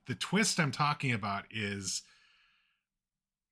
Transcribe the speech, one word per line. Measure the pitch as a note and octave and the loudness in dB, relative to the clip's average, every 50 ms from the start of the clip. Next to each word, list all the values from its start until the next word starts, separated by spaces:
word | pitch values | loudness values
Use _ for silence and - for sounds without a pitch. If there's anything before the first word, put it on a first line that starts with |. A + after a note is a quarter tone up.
| _ | _
the | - B2 | -6 -6
twist | - - - - G3 A3 - - - | -4 -2 0 2 2 4 4 2 2
I'm | E3 C#3+ | 2 2
talking | A#2+ - D3+ C#3+ D3 - - C3+ | 2 2 2 2 2 0 0 0
about | A#2+ G#2+ G2 G#2 G2 G2 - - | 0 0 0 -2 -2 -4 -4 -6
is | - A2 G#2+ G2+ G2+ G2+ F#2+ F2+ F2+ - - - - - _ _ _ _ _ _ _ _ _ _ _ _ _ _ _ _ _ _ _ _ _ _ _ _ _ _ | -6 -4 -2 -2 -2 -4 -4 -4 -4 -6 -6 -10 -20 -20 _ _ _ _ _ _ _ _ _ _ _ _ _ _ _ _ _ _ _ _ _ _ _ _ _ _